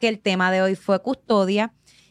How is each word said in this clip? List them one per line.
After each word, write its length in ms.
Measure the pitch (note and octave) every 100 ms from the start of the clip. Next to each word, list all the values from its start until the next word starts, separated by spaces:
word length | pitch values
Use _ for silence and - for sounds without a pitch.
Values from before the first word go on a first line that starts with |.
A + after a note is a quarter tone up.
que 80 | A3+
el 100 | A3
tema 320 | G#3 F#3 F#3
de 120 | F#3
hoy 120 | F#3+
fue 260 | F#3+ - F#3+
custodia 720 | A#3 C4+ - G#3+ F#3 G3+ A3+ _ _ _ _